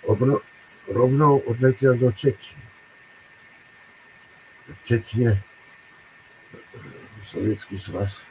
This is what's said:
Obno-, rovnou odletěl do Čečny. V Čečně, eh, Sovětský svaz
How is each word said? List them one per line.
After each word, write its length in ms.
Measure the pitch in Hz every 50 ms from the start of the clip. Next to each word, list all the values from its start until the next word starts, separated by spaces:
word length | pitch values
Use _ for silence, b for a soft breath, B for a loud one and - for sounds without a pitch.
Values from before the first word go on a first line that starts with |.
| -
Obno-, 380 | - 107 - 127 135 143 139 - - - - - - - - -
rovnou 500 | - 98 104 123 127 135 139 156 147 139
odletěl 600 | 135 - 120 113 120 127 131 123 - 135 131 123
do 140 | 120 127 123
Čečny. 500 | 110 - - 139 117 - - - - - - - - - - _ - - - - - - - _ - - - - - - - - - - - - - - - - - - - - - - - - - - - - -
V 120 | - -
Čečně, 580 | - 120 113 - - - 113 123 117 104 98 101 - - - - - - - - - - - - - - - - - - - - - -
eh, 720 | - - - - - - - - - - - - 107 -
Sovětský 540 | - - - 98 107 104 - - - 98 95
svaz 400 | - 101 - 95 101 98 98 - - -